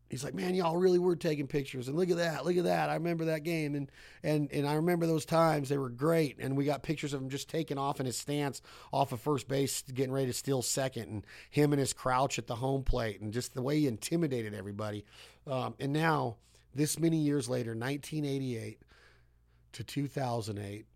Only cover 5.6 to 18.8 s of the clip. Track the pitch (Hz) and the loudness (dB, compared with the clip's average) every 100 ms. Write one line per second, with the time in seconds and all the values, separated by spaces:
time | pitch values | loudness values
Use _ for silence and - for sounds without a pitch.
5.6 | 135 143 135 120 147 165 147 113 131 135 | 0 -2 -2 0 2 4 2 0 -2 2
6.6 | 139 139 - 156 151 139 131 135 - 160 | 2 0 -2 -4 -2 -4 -4 -6 -4 -4
7.6 | 156 139 139 143 131 117 - 143 143 123 | -2 -2 -2 0 -2 -4 -2 0 0 -4
8.6 | - - - 135 135 123 - 143 - 139 | -12 -20 -4 0 0 0 0 0 0 0
9.6 | 139 - - 127 131 135 135 127 - 135 | 0 -2 -6 -2 0 0 0 -2 0 0
10.6 | 117 - 135 123 90 107 - - - - | 0 0 -2 -4 -6 -8 -10 -16 -4 2
11.6 | 147 143 127 - 131 127 131 - 113 117 | 4 4 2 0 0 2 2 0 -6 -4
12.6 | 131 135 131 123 113 95 104 110 123 - | -2 0 2 2 0 -4 -4 -4 -4 -4
13.6 | 123 151 147 110 - 170 160 127 110 104 | 0 2 2 0 -2 0 0 0 -4 -6
14.6 | 98 101 107 104 104 - - - - 131 | -8 -6 -6 -6 -10 -18 -20 -18 -6 -4
15.6 | 120 113 139 147 165 151 127 110 _ - | -4 -4 -2 2 4 4 0 -6 _ -20
16.6 | _ 127 151 - 165 160 147 143 120 127 | _ -2 0 2 2 4 2 2 0 -2
17.6 | 113 113 123 143 - 156 147 139 135 117 | -2 -4 -4 -4 -4 -4 -2 -2 -2 -4
18.6 | 107 110 | -6 -12